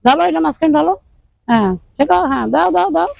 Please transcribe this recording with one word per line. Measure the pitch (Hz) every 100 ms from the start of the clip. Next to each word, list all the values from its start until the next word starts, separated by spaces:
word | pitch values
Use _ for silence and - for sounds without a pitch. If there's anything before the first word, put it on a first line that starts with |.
| 233
ঢালো, | 302
এটা | 349 320
মাঝখানে | 311 - 320
ঢালো। | 302 330 392 _ _ _ _ -
হ্যাঁ, | 233 196 185 - -
শেখাও, | 302 359 302
হ্যাঁ, | 269 220
দাও, | 277 359
দাও, | 349 381
দাও। | 320 359 571